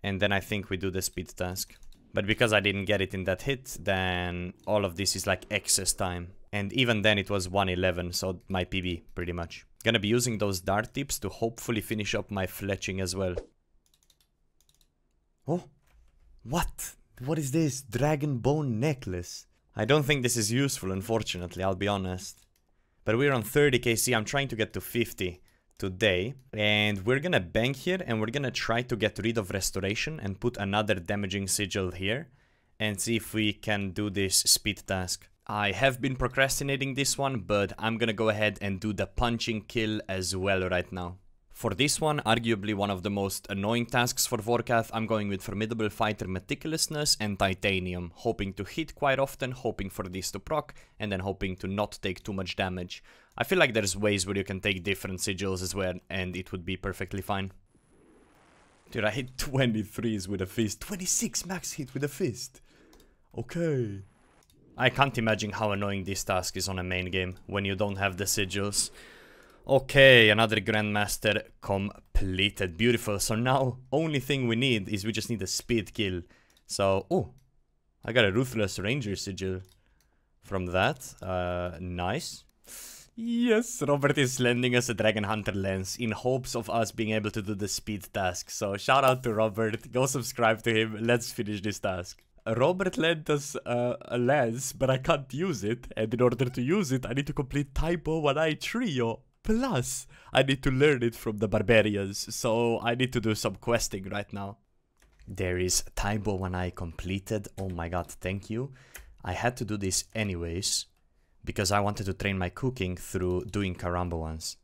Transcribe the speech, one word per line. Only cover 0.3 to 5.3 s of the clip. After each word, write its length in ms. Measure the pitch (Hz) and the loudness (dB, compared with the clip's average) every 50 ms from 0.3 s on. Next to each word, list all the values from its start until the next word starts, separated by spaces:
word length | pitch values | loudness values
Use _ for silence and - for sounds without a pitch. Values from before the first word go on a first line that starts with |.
I 100 | 101 98 | 2 2
think 280 | 95 - 110 104 90 - | 0 -2 -4 -4 -4 -4
we 80 | 98 90 | -4 -2
do 140 | 92 98 | -2 -2
the 100 | 87 95 | -2 -2
speed 280 | 90 - - - 92 - | -4 -4 -6 -8 -10 -10
task. 460 | - - 92 90 92 95 - - - - - - - - - - - | -8 -6 -6 -4 -4 -6 -8 -10 -12 -20 -20 -20 -20 -20 -20 -6 -4
But 140 | - 101 98 | -4 0 0
because 260 | 107 - 127 113 107 | 2 2 4 4 4
I 60 | 104 | 4
didn't 260 | 98 104 98 101 98 | 4 4 0 0 0
get 160 | 92 104 98 | 0 2 2
it 140 | 95 92 - | 2 0 -2
in 80 | 95 92 | -4 -2
that 180 | 90 92 90 | -2 -2 -2
hit, 360 | - 139 139 135 135 - - - | -2 -4 -4 -4 -6 -14 -14 -8
then 720 | 90 98 98 92 92 92 90 90 90 90 87 87 90 90 - _ _ - | -2 -2 0 0 0 0 0 -2 -2 -4 -4 -6 -6 -8 -10 _ _ 0
all 180 | 104 107 101 | 0 2 2
of 100 | 95 85 | 0 -2
this 200 | 87 98 90 - | -2 -2 -2 -2
is, 100 | 98 90 | -2 0
like, 220 | 101 | 0